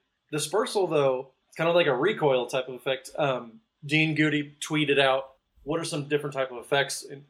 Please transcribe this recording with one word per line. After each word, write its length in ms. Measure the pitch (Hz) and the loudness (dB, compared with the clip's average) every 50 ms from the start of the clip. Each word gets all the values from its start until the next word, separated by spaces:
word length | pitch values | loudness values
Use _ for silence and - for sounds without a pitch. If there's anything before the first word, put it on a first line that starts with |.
| _ _ _ _ _ - | _ _ _ _ _ -8
Dispersal, 540 | 147 151 143 - 185 214 254 - - 208 185 | -6 -6 -4 -2 -2 -2 -2 0 0 0 0
though, 460 | 160 160 147 139 135 131 127 127 - _ _ _ | 2 2 2 2 2 0 0 -6 -10 _ _ _
it's 100 | _ - | _ -6
kinda 140 | - 160 170 | -2 0 4
like 140 | 170 175 165 | 4 4 4
a 80 | 147 127 | 4 2
recoil 520 | 123 156 202 214 - 160 139 131 123 120 | 2 2 0 0 2 2 4 4 2 0
type 220 | - - 131 127 131 | 0 -2 -4 -4 -4
of 60 | 127 | -10
effect. 360 | 120 - 139 131 - - - - - | -8 -4 -4 -4 -4 -6 -12 -4 -2
Um, 420 | 151 139 127 120 120 113 110 - _ _ _ _ 151 | -2 0 0 -4 -6 -12 -20 -20 _ _ _ _ -6
Dean 300 | 135 151 156 156 160 147 | 0 2 2 2 2 2
Goody 420 | 147 156 151 147 147 143 143 - - - | 2 2 2 2 -2 -4 -6 -10 -12 -8
tweeted 320 | - - 151 170 143 135 139 | -2 0 0 2 2 4 4
out, 260 | 139 135 131 135 - - - _ _ _ _ _ | 4 4 2 0 -2 -6 -16 _ _ _ _ _
"What 160 | - 139 160 165 | -8 -6 -4 -4
are 60 | 175 | -4
some 240 | - 165 147 143 147 | -4 -6 -6 -2 0
different 260 | 151 143 151 143 139 | -2 -2 -2 -2 -4
type 160 | 135 131 127 | -4 -4 -4
of 60 | 123 | -6
effects?" 480 | 120 113 - 143 139 135 139 - - - | -12 -4 0 0 0 2 0 -4 -10 -10
And 200 | 135 143 139 - | -14 -16 -16 -18